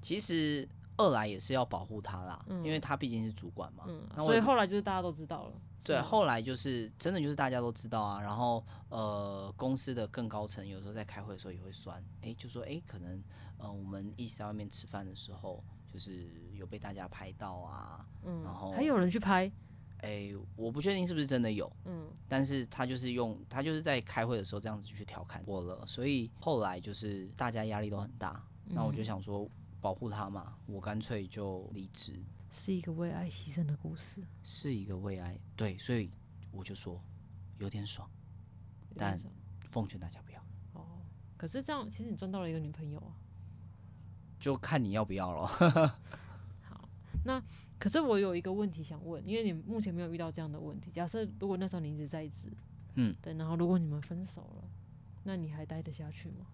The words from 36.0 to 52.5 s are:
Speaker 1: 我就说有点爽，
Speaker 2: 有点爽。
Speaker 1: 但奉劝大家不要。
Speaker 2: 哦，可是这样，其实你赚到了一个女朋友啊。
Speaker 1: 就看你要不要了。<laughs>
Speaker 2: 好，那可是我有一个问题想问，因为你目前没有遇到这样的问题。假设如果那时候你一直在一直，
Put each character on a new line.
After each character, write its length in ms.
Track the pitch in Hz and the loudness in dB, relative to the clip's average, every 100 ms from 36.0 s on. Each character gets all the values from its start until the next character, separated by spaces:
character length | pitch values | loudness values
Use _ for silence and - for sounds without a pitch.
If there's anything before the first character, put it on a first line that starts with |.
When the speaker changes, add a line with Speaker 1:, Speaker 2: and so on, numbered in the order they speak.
| 101 - - - - | 2 -6 -14 -14 -10
Speaker 1:
我 140 | 95 | -8
就 100 | 92 | -8
说 280 | 98 - 90 - - - - - - | -6 -6 -6 -10 -14 -14 -12 -12 -6
有 100 | 98 | -4
点 180 | 104 101 | -2 -2
爽， 220 | - - - - - - - - - - | -4 -8 -12 -14 -14 -14 -14 -14 -14 -12
Speaker 2:
有 60 | - | -2
点 220 | 104 92 | 0 0
爽。 120 | - - - - | -4 -12 -12 -12
Speaker 1:
但 80 | - | -4
奉 180 | - 98 | -2 -2
劝 140 | 95 | -2
大 80 | 87 | -8
家 140 | - | -10
不 80 | - | -14
要。 100 | - - - - | -14 -12 -12 -12
Speaker 2:
哦， 300 | - 160 - - - - - | -12 -12 -12 -12 -14 -16 -6
可 100 | 160 | -4
是 160 | 262 | -2
这 80 | 269 | 0
样， 200 | 294 214 | -2 -2
其 120 | 208 | -4
实 80 | 233 | -4
你 60 | 180 | -2
赚 140 | 190 | 0
到 100 | 190 | 0
了 80 | 175 | 0
一 40 | |
个 60 | 160 | 0
女 120 | 151 | -2
朋 180 | 156 151 | -4 -4
友 100 | 147 | -6
啊。 140 | - 160 - - - - - - - - - - - - | -8 -12 -14 -12 -12 -12 -14 -14 -16 -14 -12 -14 -14 -2
Speaker 1:
就 180 | 139 135 | 0 2
看 260 | - 151 | 4 4
你 100 | 110 | 6
要 120 | 101 | 4
不 80 | 101 | 2
要 200 | 95 92 | 2 0
了。 140 | 80 85 | 0 0
<laughs> 1120 | - 175 147 151 - - - - - - - | 8 10 12 8 6 -10 -12 -12 -12 -12 -12
Speaker 2:
好， 260 | - - - - - - | -12 -12 -12 -14 -2 0
那 180 | 240 262 - - - - | 2 0 -2 -12 -14 0
可 120 | 202 | 4
是 100 | 320 | 6
我 180 | 294 208 | 8 6
有 160 | 196 | 6
一 60 | 175 | 4
个 100 | 185 | 2
问 200 | 190 208 | 2 2
题 120 | 156 | 0
想 220 | 151 151 | -6 -6
问， 220 | 156 165 - | -6 -4 0
因 100 | 226 | 2
为 60 | |
你 100 | 214 | 4
目 260 | 160 - 226 | 2 0 0
前 140 | 208 | 2
没 80 | 170 | 0
有 100 | 175 | 0
遇 20 | 165 | -2
到 160 | 165 | -2
这 80 | 160 | -2
样 100 | 156 | -4
的 80 | 147 | -4
问 200 | 156 139 | -4 -6
题。 100 | 156 | -6
假 160 | 165 175 | -2 0
设 220 | 226 214 208 | 0 -2 -2
如 80 | 196 | 0
果 120 | 185 | 2
那 100 | 190 | 2
时 80 | 185 | 0
候 40 | |
你 120 | 151 | -2
一 40 | 151 | -2
直 120 | 147 | -2
在 140 | 160 | -4
一 60 | 156 | -4
直， 200 | - - | -8 -10